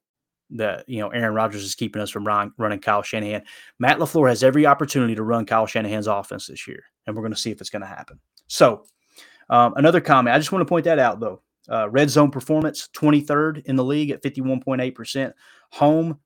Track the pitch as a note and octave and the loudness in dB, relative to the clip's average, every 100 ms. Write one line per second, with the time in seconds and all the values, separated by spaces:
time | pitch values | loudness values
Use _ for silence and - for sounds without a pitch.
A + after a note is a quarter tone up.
0 | _ _ _ _ _ A2+ G#2+ F#2 - A#2 | _ _ _ _ _ -6 -6 -6 -8 -8
1 | G#2 A#2+ A#2 G#2+ A2 G2+ G2 - A2+ G#2+ | -6 -4 -2 0 -2 -4 -10 -8 -8 -6
2 | G#2 G#2 G#2 G#2 G#2 - G#2+ G2+ - G#2 | -8 -6 -2 -2 -2 -4 -6 -4 -2 -2
3 | G2 A2+ G#2 G#2 - - - - B2 D3+ | -2 -6 -6 -8 -10 -20 -20 -2 2 2
4 | D#3+ E3+ C3+ A2+ C3 C#3+ D3 C#3+ D3 C#3 | 2 2 4 6 4 6 4 4 2 0
5 | A#2+ A2 A2 A#2 G#2+ A2+ A2 A2+ G#2+ G#2+ | 0 -2 -2 -2 0 0 0 -2 -4 -4
6 | G#2 G2+ G2 F#2+ - - - - _ _ | -2 -4 -4 -12 -12 -16 -16 -16 _ _
7 | - G#2+ A2 G#2+ A#2 G#2 G2 G#2 G2 D#2 | -10 -8 -6 -6 -8 -8 -10 -12 -12 -16
8 | - D2+ _ _ - - C#3+ G#2+ _ _ | -18 -20 _ _ -10 4 4 4 _ _
9 | _ _ - _ - A#2+ A#2+ C#3 D3+ E3+ | _ _ -20 _ 0 4 4 4 4 4
10 | D#3 C3+ A#2+ C#3 D#3 F#3+ E3+ F3 D#3+ D#3 | 4 2 4 2 0 -2 0 0 2 2
11 | B2 G#2 A2+ A3 _ _ - A#2 G#2+ B2+ | 2 0 -8 -10 _ _ -6 -4 0 2
12 | D3 B2+ D3 C3+ - D#3 D#3 - - - | 2 4 2 2 -2 -2 -2 -6 -14 -2
13 | D3+ D3 D3 D3 D#3 D3+ C#3+ C3 B2+ D3 | 2 2 2 -2 -2 -4 -4 -2 0 -2
14 | D3 - C#3 - C3 C3 C3 B2+ B2+ C3 | -2 -4 -6 -6 -4 -4 -4 -4 -4 -8
15 | A2+ C#3 C3 - _ _ _ - D3 D#3 | -10 -6 -6 -8 _ _ _ 0 4 4
16 | E3 D3+ | 0 -6